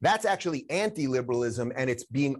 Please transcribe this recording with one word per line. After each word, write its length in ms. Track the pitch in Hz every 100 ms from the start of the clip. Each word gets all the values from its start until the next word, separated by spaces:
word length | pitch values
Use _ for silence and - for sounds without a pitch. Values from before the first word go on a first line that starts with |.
That's 240 | 151 214 214
actually 440 | 190 180 143 -
anti-liberalism, 1000 | 170 214 214 139 127 123 120 120 107 120 131
and 140 | 131
it's 140 | 120
being 320 | - 131 139